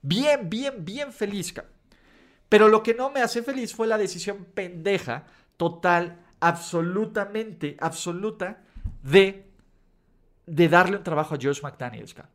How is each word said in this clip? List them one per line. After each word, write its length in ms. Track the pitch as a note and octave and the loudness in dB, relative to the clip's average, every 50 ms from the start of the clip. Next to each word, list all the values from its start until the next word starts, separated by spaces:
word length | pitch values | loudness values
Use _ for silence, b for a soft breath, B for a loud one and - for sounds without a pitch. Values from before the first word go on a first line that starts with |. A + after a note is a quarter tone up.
Bien, 480 | - C#3 E3 G#3+ C#4 D4+ D4 C4+ A3+ E3 | -4 -2 -2 0 2 2 2 2 0 -6
bien, 340 | F#3+ A3 C4+ C#4 C4+ A3+ D#3+ | -6 -4 -6 -6 -8 -8 -12
bien 300 | D3+ G3+ C4+ D4 C#4 A3 | -10 -8 -10 -10 -10 -8
feliz, 400 | - A3 G3+ G3+ G3+ E3+ - - | -8 -6 -6 -6 -6 -8 -8 -10
cabrón. 200 | - - - _ _ _ b b b b b b b b b b b b _ | -14 -16 -18 _ _ _ b b b b b b b b b b b b _
Pero 200 | - G#3+ G#3+ A3 | 6 8 10 10
lo 140 | A3 A3 | 8 6
que 140 | A3 A#3 A3+ | 4 0 -2
no 160 | A#3 B3+ C4+ | 0 -2 -2
me 100 | C#4 C4+ | 0 0
hace 220 | B3 A3+ - A#3 A#3 | 0 0 0 -4 -4
feliz 320 | C4+ C4+ C4+ A#3+ - - | -4 -6 -6 -6 -8 -6
fue 100 | - A3+ | -4 -2
la 140 | A3 A3 G#3+ | 0 0 0
decisión 440 | G#3 F#3 F3+ F3 E3 G#3 G3+ G3+ F3+ - _ | -2 -4 -6 -8 -8 -8 -8 -10 -12 -12 _
pendeja, 720 | - F#3+ F3+ F3+ E3+ D#3+ G3 G3+ F#3 - - A#2 C3 - b b b b b b | -8 -8 -8 -10 -6 -2 -2 -2 -2 -2 -6 -8 -8 -10 b b b b b b
total, 720 | _ E3+ E3+ E3+ E3+ - F3+ F3 F3 F3 F3 - - - _ _ _ | _ -2 -2 -2 0 0 2 2 2 2 -2 -10 -18 -20 _ _ _
absolutamente, 1400 | - E3+ E3+ E3+ - - - E3+ E3 E3+ F3+ G3 A3 - - G#3+ G3+ G3 G#3 A3 A3+ A3 F3+ - - D3 C#3+ - | 0 0 0 0 -8 -4 -4 -2 -2 -2 -2 -2 -4 -2 -4 -6 -6 -4 -6 -8 -8 -8 -10 -10 -10 -10 -8 -6
absoluta, 840 | - E3 - - - F3 E3+ F3+ G3 A3 G#3+ A3 F#3+ F#3 A3 _ B B B B B B B - - | -6 -6 -6 -6 -8 -8 -8 -6 -6 -8 -6 -6 -10 -10 -10 _ B B B B B B B -10 -8
de, 480 | C3 C#3+ G3 F#3+ F#3+ G3 G3 - - _ _ _ _ _ _ _ _ _ _ _ _ _ _ _ _ _ _ _ - | 6 6 6 6 6 2 -8 -18 -20 _ _ _ _ _ _ _ _ _ _ _ _ _ _ _ _ _ _ _ -10
de 200 | E3 D3 F3 E3 | 2 4 4 6
darle 300 | E3 F3 F3+ F3 G3+ G3 | 8 6 6 4 2 -4
un 60 | - | -4
trabajo 320 | F3+ D#3+ D3+ D3+ D3+ D#3 | -4 -2 -2 -2 -4 -6
a 40 | C#3 | -4
Josh 220 | B2 C#3 C#3+ C#3 | -2 -2 -4 -4
McDaniels, 540 | C#3+ C#3+ C3+ _ C3 B2 A2+ A#2 G#2 - - | -8 -14 -12 _ -12 -12 -12 -14 -18 -18 -20
cabrón. 180 | - - _ _ | -20 -20 _ _